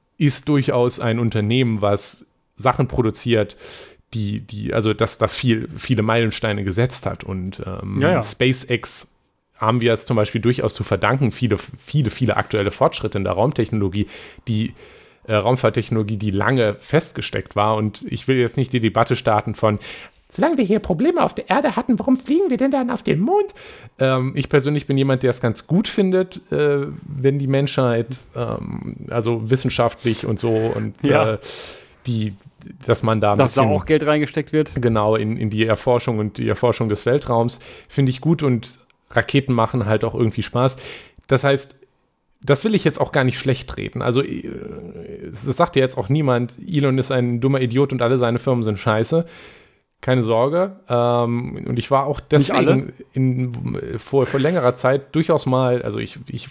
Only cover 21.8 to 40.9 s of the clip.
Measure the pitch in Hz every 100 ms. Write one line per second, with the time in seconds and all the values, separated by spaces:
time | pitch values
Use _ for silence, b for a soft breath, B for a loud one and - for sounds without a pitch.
21.8 | 311 220 - 254 - 302 381 247 269 269
22.8 | 247 240 - 156 220 403 403 B B B
23.8 | B - 131 131 131 147 131 147 135 147
24.8 | - 139 135 131 131 117 120 107 - 170
25.8 | 226 - 190 185 185 175 - 147 147 143
26.8 | 143 147 - 143 131 143 135 135 143 -
27.8 | 127 117 117 131 - 123 117 110 - -
28.8 | - - - 120 113 117 110 127 131 -
29.8 | 120 - 123 113 - 113 117 110 113 -
30.8 | 110 - 143 143 110 107 B B B B
31.8 | B _ - 113 107 98 - - - -
32.8 | - 117 113 110 104 101 131 - 117 101
33.8 | 92 156 151 151 147 - 135 151 147 -
34.8 | 120 110 107 110 107 117 110 107 110 104
35.8 | - 120 - 110 107 - 113 107 123 113
36.8 | 113 104 - 120 - 117 117 - B B
37.8 | B - 135 127 156 165 143 120 - -
38.8 | _ _ _ - - 139 135 120 113 127
39.8 | 107 107 113 113 117 110 - 120 131 -
40.8 | B